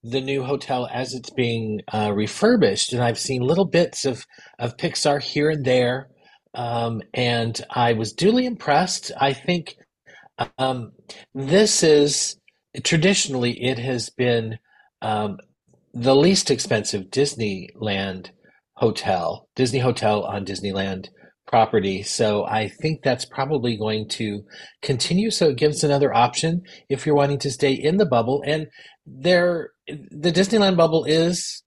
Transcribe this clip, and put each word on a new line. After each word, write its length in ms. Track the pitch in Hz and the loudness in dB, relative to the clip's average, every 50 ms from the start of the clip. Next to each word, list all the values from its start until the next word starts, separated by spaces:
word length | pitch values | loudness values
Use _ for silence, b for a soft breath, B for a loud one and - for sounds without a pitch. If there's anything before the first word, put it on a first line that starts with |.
| - | -8
the 180 | 117 123 135 | -4 -4 -4
new 220 | 131 135 139 139 127 | -2 -2 -4 -4 -2
hotel 440 | 127 143 131 - - 135 123 123 - | -2 -4 -4 -2 -4 -4 -4 -4 -4
as 220 | 120 120 131 123 127 | -4 -6 -6 -6 -8
it's 160 | 127 117 - | -12 -12 -8
being, 520 | - 131 123 117 117 117 110 110 107 104 - - - | -4 -2 -2 0 -2 -4 -4 -4 -6 -8 -8 -6 -4
uh, 180 | 110 107 107 101 | -2 -2 0 0
refurbished, 800 | 104 107 107 - - 202 220 254 220 143 104 - - - - 123 | -2 -2 -4 -2 2 4 4 6 6 4 2 2 0 -4 -4 -2
and 100 | 120 123 | 0 0
I've 160 | 117 113 - | 0 0 -2
seen 220 | - - 131 127 | -4 -4 -4 -2
little 240 | 123 131 170 185 196 | 0 0 2 2 2
bits 400 | - - 170 175 - - - - | 2 2 2 2 0 -2 -4 -4
of, 200 | 135 123 127 - B B B B B B | -4 -4 -4 -12 B B B B B B
of 200 | - 120 120 - | -8 -8 -8 -6
Pixar 440 | - - 175 - - - 147 143 143 | -6 -6 -4 -4 0 0 0 0 0
here 280 | - - - 147 147 156 | -4 -4 -2 0 0 0
and 160 | 156 147 127 | 0 0 0
there, 440 | 127 127 127 120 120 123 131 135 _ _ b b b b b b _ - | 2 2 2 2 2 -2 -4 -8 _ _ b b b b b b _ -10
um, 460 | - 123 117 120 117 117 117 117 107 - _ - | -8 -6 -4 -4 -2 -2 -2 -4 -6 -8 _ -4
and 460 | 127 123 120 120 117 113 113 110 - - - | -2 0 0 0 0 -2 -4 -4 -8 -10 -6
I 240 | - 123 120 120 117 | -2 0 2 2 2
was 200 | 110 113 107 - | 0 -2 -6 -2
duly 320 | - 165 202 233 254 254 | 2 2 4 4 4 0
impressed. 680 | 254 233 - - 151 143 151 185 180 - - - - - - | -2 -6 -6 0 2 2 2 2 0 -4 -8 -8 -10 -2 0
I 140 | 139 139 135 | 0 0 0
think, 420 | - - - 175 175 151 - - _ _ _ _ _ _ B B B B B _ - - - _ | -2 -2 -2 -2 -2 -4 -10 -18 _ _ _ _ _ _ B B B B B _ -8 -8 -8 _
um, 360 | - 131 131 127 123 117 - _ _ _ B B B B B _ | -4 -2 -2 -2 -4 -8 -12 _ _ _ B B B B B _
this 480 | 135 135 135 160 196 214 202 - - - | -8 0 4 4 6 6 4 4 4 6
is, 560 | 160 151 147 143 147 143 - - - - _ _ _ _ _ _ _ - - - | 6 6 6 6 4 2 -2 -4 -6 -8 _ _ _ _ _ _ _ -14 -6 -2
traditionally, 800 | - 170 160 151 190 202 - - - 135 127 120 120 120 - 120 | 0 2 4 4 4 2 2 0 -2 -2 -2 -2 -2 -2 -2 -2
it 160 | 123 131 120 | -4 -2 -2
has 300 | 117 135 127 117 107 - | -4 -4 -4 -4 -6 -8
been, 480 | _ - 127 123 117 117 113 110 110 b b b b b b b b _ | _ 0 0 2 2 0 0 -4 -10 b b b b b b b b _
um, 360 | - 110 107 104 107 101 92 - _ _ _ _ _ _ _ _ _ _ - | -6 -4 -2 -2 -2 -4 -6 -10 _ _ _ _ _ _ _ _ _ _ -10
the 220 | 123 117 131 135 | -2 4 6 6
least 360 | 139 151 180 196 180 - - | 6 6 6 4 2 2 0
expensive 540 | 139 - - - 120 107 107 - - 101 95 | 0 0 0 -2 -2 -2 -2 -2 -6 -6 -8
Disneyland 1200 | 92 - 131 143 143 - 117 113 104 95 92 - - _ - 107 107 98 98 98 98 92 92 87 - _ b b b b b b _ _ | -4 0 0 0 0 -2 -4 -4 -4 -4 -6 -10 -14 _ -8 -6 -4 -2 -2 -4 -6 -6 -10 -14 -18 _ b b b b b b _ _
hotel, 720 | - - 113 - - - 101 95 90 82 80 - - _ _ _ | -2 -2 0 0 -2 -2 -2 -2 0 -2 -4 -6 -8 _ _ _
Disney 240 | - 131 120 113 131 | -2 0 0 0 0
hotel 440 | 123 131 117 - - 104 104 104 - | 0 0 0 0 0 0 0 0 -2
on 220 | - 101 104 95 | -4 -6 -6 -6
Disneyland 640 | 95 98 95 101 101 95 95 95 98 95 92 92 - b b b b b _ _ | -8 -8 -6 -6 -6 -4 -4 -4 -4 -6 -8 -12 -16 b b b b b _ _
property. 560 | - - 117 110 - - 107 95 98 95 92 - | 0 4 4 4 4 2 0 0 0 -4 -4 -6
So 420 | - - - 117 107 104 104 92 | -8 -2 0 0 2 2 0 -2
I 220 | - 104 107 107 | -2 -2 -2 -2
think 340 | 98 - - - 156 156 - | -4 -8 -6 -4 -4 -4 -2
that's 240 | - 135 123 123 - | 0 -2 -2 -2 -6
probably 520 | - - - 135 139 156 135 117 123 117 | -10 -6 -6 -2 -2 -2 -2 0 -2 -2
going 300 | 104 107 110 107 110 107 104 | -2 -2 -4 -2 -4 -4 -8
to 340 | - - 117 107 101 104 101 B B B B B B B - | -6 -6 -4 -4 -6 -8 -10 B B B B B B B -4
continue. 480 | - 143 113 - - 170 185 214 226 | -4 -2 -2 0 0 0 0 2 0
So 180 | 208 - 175 156 | 0 2 2 2
it 80 | 131 | 4
gives 260 | 120 156 151 147 - - | 4 2 0 2 2 0
another 300 | 147 143 139 147 - - | 2 4 4 2 4 4
option 480 | 113 - - - - - 165 170 175 B B B B B | 4 2 2 0 -2 -2 0 -2 -2 B B B B B
if 180 | _ 139 131 - | _ -4 -2 0
you're 100 | 156 147 | 2 4
wanting 240 | 143 143 139 143 131 | 4 4 2 0 -2
to 100 | - 143 | -4 -6
stay 240 | 123 - 143 139 135 | -2 0 0 0 0
in 240 | - - 151 175 | 2 0 0 2
the 80 | 202 208 | 2 2
bubble. 380 | 151 127 117 113 123 135 143 - | 4 2 2 2 2 0 -2 0
And 220 | 143 151 156 156 B B B B B B B _ | -2 -4 -4 -4 B B B B B B B _
there, 640 | 156 131 131 131 175 180 175 175 175 175 165 - - _ _ _ | -20 -20 -4 2 2 4 4 4 2 0 -2 -6 -10 _ _ _
the 440 | - 156 147 - - - 151 147 175 | -16 -14 -14 -16 -16 -12 -2 -2 0
Disneyland 460 | 160 180 190 190 220 214 202 196 185 | 2 2 2 4 4 4 4 4 6
bubble 280 | 170 165 160 160 160 - | 4 4 4 4 2 2
is 580 | 147 156 165 165 175 180 - - - - - _ | 2 2 2 2 2 0 -2 -6 -10 -12 -14 _